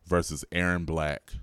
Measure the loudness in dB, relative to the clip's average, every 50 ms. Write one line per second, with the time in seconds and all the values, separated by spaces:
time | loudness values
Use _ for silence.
0 | -4 0 2 2 2 0 -4 -8 -6 -4 0 2 2 2 2 2 0 0 0 0
1 | 0 0 -2 -4 -6 -10 -12 -12